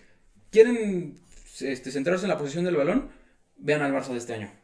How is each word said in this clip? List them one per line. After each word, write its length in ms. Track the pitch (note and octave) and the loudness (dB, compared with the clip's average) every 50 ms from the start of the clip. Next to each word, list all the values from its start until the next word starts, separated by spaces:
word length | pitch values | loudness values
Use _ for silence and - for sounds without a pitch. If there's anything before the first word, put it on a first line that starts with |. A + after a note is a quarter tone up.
| - - - _ _ - _ - - - | -20 -20 -20 _ _ -20 _ -20 -16 4
quieren, 680 | - A3 A#3+ B3 A#3+ A3+ G#3+ G3+ F#3 F3 D3+ C#3+ - - - - - - - - - - | 6 8 8 8 4 0 -2 -2 -2 -4 -4 -8 -12 -18 -20 -20 -20 -20 -20 -20 -12 -10
este, 300 | - C#3 C3 - - - | -8 -8 -8 -8 -10 -8
centrarse 340 | C#3+ C#3 C3+ E3+ F#3 F3+ G#3 | -6 -2 0 0 0 0 0
en 20 | F#3 | -2
la 80 | D#3 C#3+ | -2 -2
posesión 260 | D3 C3+ C#3+ F3 F3+ | -4 -4 -4 -2 -2
del 120 | F3+ E3+ | 0 0
balón, 340 | - C#3 - - C#4 - - - - - _ _ _ _ _ _ | 0 2 2 0 0 -2 -4 -12 -20 -20 _ _ _ _ _ _
vean 240 | - - C#3+ D3+ D3 | -6 -2 0 0 2
al 100 | C#3+ C#3 C3+ | 2 0 -2
Barça 140 | C3+ C3 C3+ | -2 -4 -4
de 60 | B2 A#2+ | -6 -6
este 160 | A#2 - A2+ | -6 -8 -8
año. 160 | G#2+ G#2 G2+ - - | -8 -10 -12 -14 -20